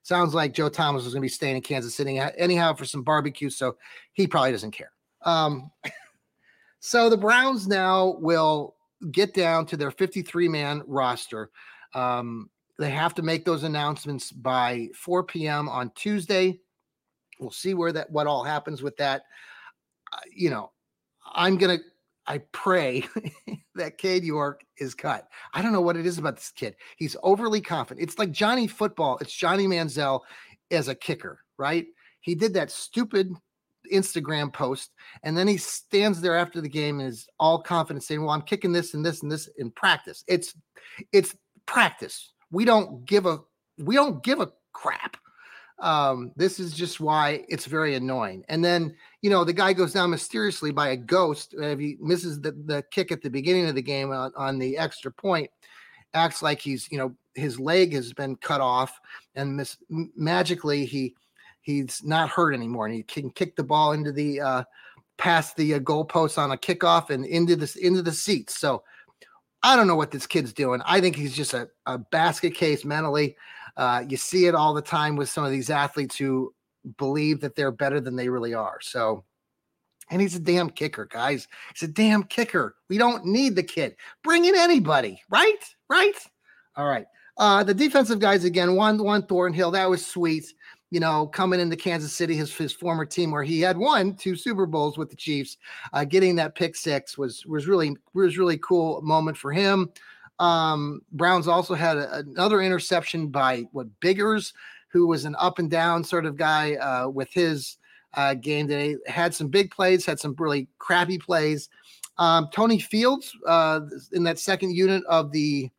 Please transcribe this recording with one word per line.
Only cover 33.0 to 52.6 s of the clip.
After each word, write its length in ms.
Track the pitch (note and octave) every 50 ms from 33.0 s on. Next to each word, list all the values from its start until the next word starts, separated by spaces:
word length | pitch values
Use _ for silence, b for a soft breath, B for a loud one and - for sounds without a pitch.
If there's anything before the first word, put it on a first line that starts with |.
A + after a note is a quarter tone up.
| A#3+ G#3+ - G3 F#3+ F#3 F3+ - _ _ _ _ _ _ _ _ _ -
Instagram 600 | G3 F#3+ F#3+ - - E3+ D3 C#3 D#3 D3 D3 C#3
post, 400 | - - D3 B2 C3+ C3 - - _ B B B B B B
and 140 | D#3 D#3+
then 100 | E3+ F#3
he 100 | G#3 G#3
stands 640 | F3 - - - - _ _ - G3 G#3 G#3+ G3 E3
there 160 | E3+ F3+ E3
after 260 | E3+ F3 E3+ - E3+
the 80 | D#3 C#3+
game 300 | C3+ D#3 D3+ D3 D3 C#3+
and 100 | C3+ C3
is 180 | A#2 A2+ - _ _ -
all 220 | D#3 D#3+ E3 E3
confident 420 | E3 - F3+ E3+ D#3 - D3+ C#3 -
saying, 180 | - D3+ D3+
"Well, 100 | D#3 D3+
I'm 100 | D3+ D3+
kicking 320 | D3+ - G#3 G3 - F3+ E3+
this 200 | F3 E3 E3+ -
and 120 | D3+ D3+
this 180 | E3+ D#3 - -
and 80 | D3
this 160 | D3+ D#3 D3+ - -
in 140 | - B2 A2+
practice." 520 | _ - - F#3+ E3 - - F#2 - - -
It's, 280 | - F3+ F3 F3+ - - - _ _ _ B B B B B B _
it's 240 | - G3 - - - _ _ _ _ _ _
practice. 680 | - - B3 A3 E3+ - - - - - - - - _ _ _ _
We 140 | D#3+ F#3 A3+
don't 400 | A#3+ A3+ G#3+ F#3 D#3+ C#3+ B2 B2
give 200 | - G3 G3+ F#3+
a, 140 | F3+ D#3+ D3+ _ _ _ _ _ _ _
we 180 | - D3 D#3 A#3
don't 280 | C#4 D4 C#4+ F3+ C3 -
give 180 | A#3 C4+ C4
a 100 | G3 - _ _ _ _ -
crap. 440 | - - D3+ - - - - - _ B B B B B B B B B B B -
Um, 520 | - F3 D#3 D3 C#3+ C3+ C3 B2 B2 B2 -
this 240 | D3 F3 F#3+ F#3 -
is 140 | F#3 E3+ D3+
just 260 | D#3 F3 E3+ - -
why 440 | D#3 D3+ D#3 D3+ D3+ D3 D3+ - - -
it's 160 | - - -
very 300 | C3 D3+ D#3 D#3 D3+ C#3
annoying. 500 | C3 B2+ C3 C3 B2+ A2 G2 F#2+ F#2+ - -
And 140 | D#3 D#3+ E3+
then, 320 | F3 F3 F3 E3 D3+ D3+ b b b b b -
you 80 | G3+
know, 120 | G3+ F#3 F3
the 80 | E3
guy 220 | E3+ F#3 F#3+ F#3+ F#3+
goes 200 | F3+ F#3 D#3 -
down 180 | G3 F3+ F3
mysteriously 600 | E3+ D3+ - - - A3 G#3+ G#3 - - D#3 D3+
by 180 | C#3+ D3 D3 C#3
a 60 | C3
ghost. 600 | B2+ A#2 A2 E3+ F#3 F3+ D#3 D3 D3+ - _ - -
Uh, 80 | D3
if 120 | D3 D3 C#3
he 180 | D3 D3 C#3+ -
misses 400 | D3+ D#3 F3+ F3 F3 E3+ D3 D3
the, 120 | C#3+ D#3
the 320 | C#3+ D3